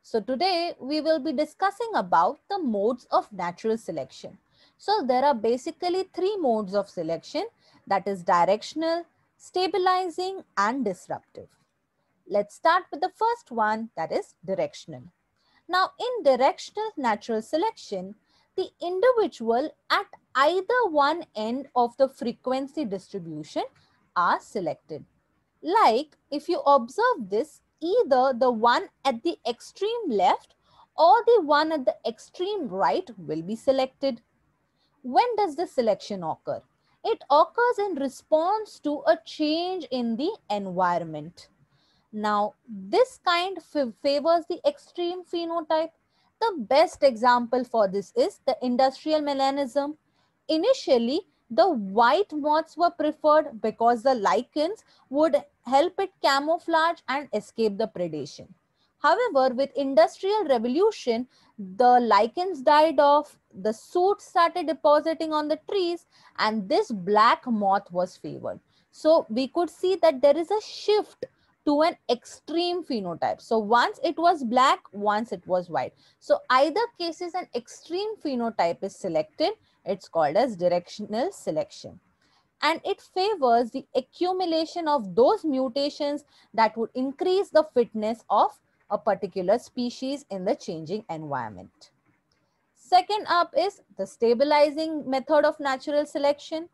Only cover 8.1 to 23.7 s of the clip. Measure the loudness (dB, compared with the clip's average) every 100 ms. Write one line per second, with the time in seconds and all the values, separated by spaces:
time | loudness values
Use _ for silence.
8.1 | -6 2 4 4 2 -2 -6 -4 -4 -6
9.1 | _ _ _ -8 -2 -2 0 2 0 -2
10.1 | -6 -8 -8 -8 -2 -2 0 -4 -6 -10
11.1 | -12 _ -20 -20 _ _ _ _ _ _
12.1 | _ -2 -2 -2 0 2 2 -2 -6 -6
13.1 | _ -2 -2 _ -2 -2 -2 -6 -8 -4
14.1 | -6 -6 _ -6 -4 -4 -8 -18 -18 -20
15.1 | _ _ _ _ _ -4 -2 -2 -4 -6
16.1 | 0 2 4 2 0 -12 -8 -8 -4 -4
17.1 | -4 -4 -6 -4 -2 -2 -6 -12 -10 -10
18.1 | -18 _ _ _ -8 -8 _ -6 2 2
19.1 | 4 0 -2 0 0 -2 _ _ -2 -2
20.1 | -16 _ 2 2 2 0 0 2 2 2
21.1 | 0 -8 -8 -6 -6 -4 -2 -2 2 0
22.1 | 0 -8 -6 -6 -4 -4 -6 -6 -8 -10
23.1 | -12 -10 -12 -8 -8 -8